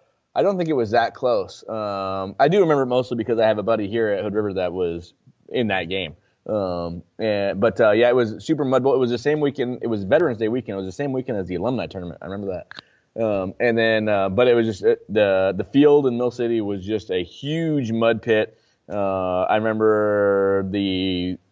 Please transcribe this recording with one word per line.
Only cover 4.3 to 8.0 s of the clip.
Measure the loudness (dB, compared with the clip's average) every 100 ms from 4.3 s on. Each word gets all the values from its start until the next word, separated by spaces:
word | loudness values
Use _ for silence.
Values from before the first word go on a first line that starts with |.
River | -2 -2 -2
that | -2
was | -2 -2 -4 -10 _ _ _ _
in | -4 -2
that | -2 -4
game. | -6 -8 -12 _ _ -6
Um, | -4 -2 -4 -6 -8 -14 -6
and, | -2 0 -2 0
but, | 0 4
uh, | 4
yeah, | 6